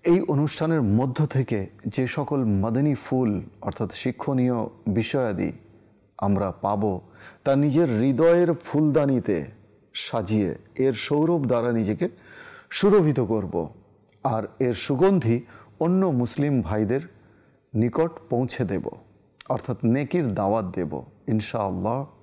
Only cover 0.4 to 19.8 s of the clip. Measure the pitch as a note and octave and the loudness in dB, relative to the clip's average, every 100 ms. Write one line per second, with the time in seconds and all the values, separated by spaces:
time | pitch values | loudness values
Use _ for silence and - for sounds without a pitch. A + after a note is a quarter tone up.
0.4 | D3 - D#3+ D#3+ A2 G#2+ C3+ B2+ D3+ C3 | 0 0 0 2 2 2 2 0 0 0
1.4 | B2 A2 F#2+ - - - B2+ - C#3 C#3+ | 0 -2 -4 -8 -6 -2 -2 -2 -2 0
2.4 | A2+ G2 A2 A#2 D3+ C#3+ - C3 A#2+ G2 | 2 2 0 2 0 0 -2 0 0 -2
3.4 | - - - - G#2+ - B3+ - - B2+ | -6 -10 -10 -6 -6 -4 -6 -4 -4 0
4.4 | B2+ A#2+ A2 - - G2+ G#2+ C#3 A#2+ F#2 | 0 0 -4 -6 -2 -2 0 -2 -2 -2
5.4 | F#2 - - - _ _ _ - G2+ F#2+ | -4 -8 -20 -20 _ _ _ -6 -2 0
6.4 | G2 - G2+ G2+ G#2 F#2 - - - - | -2 -2 -2 0 -2 -2 -8 -20 -20 -6
7.4 | - C#3 D3 C#3 E3 A2 C3 B2+ E3 F3 | 0 2 2 2 2 2 2 4 4 6
8.4 | F3 D#3+ - D3 D#3 D3 C#3 B2+ - F2 | 4 0 -2 0 2 2 2 0 0 -2
9.4 | C#2 - _ _ _ - - A#2+ F#2+ G#2+ | -4 -16 _ _ _ -12 -6 -4 0 0
10.4 | F#2 - - - C3 A2+ - D3 D#3+ E3+ | 0 -4 -12 -2 0 0 -2 0 2 0
11.4 | C3 A#2+ A#2+ A2+ G#2 G#2+ F3+ - - - | 0 0 0 0 0 -2 -4 -6 -20 -20
12.4 | - - _ - G3+ G3+ D#3 B2+ G#2 A2 | -20 -20 _ 0 4 6 4 2 0 -2
13.4 | F#2+ E2+ D#2 - _ _ _ _ C3 A2 | -2 -4 -4 -10 _ _ _ _ -4 -4
14.4 | G#2 - B2+ G#2 - C3+ F#3+ F#3+ A2+ A#2+ | -6 -2 -2 -2 -4 2 4 4 2 -2
15.4 | - - - - E3 F#3 F#3+ B2+ A#2+ - | -4 -20 -20 -4 0 2 2 0 -2 -2
16.4 | C#3+ C3+ E2+ G#2+ G#2 C3 E3 - _ _ | 0 0 0 -2 0 -2 -4 -20 _ _
17.4 | _ _ _ G#2+ A#2 D#3 E3+ - - A#2+ | _ _ _ -2 0 0 -2 -4 -4 -2
18.4 | B2+ - G#2 F#2+ - - - _ _ _ | -2 -2 -4 -4 -6 -12 -20 _ _ _
19.4 | - B2+ - A#2+ | -6 -6 -4 -2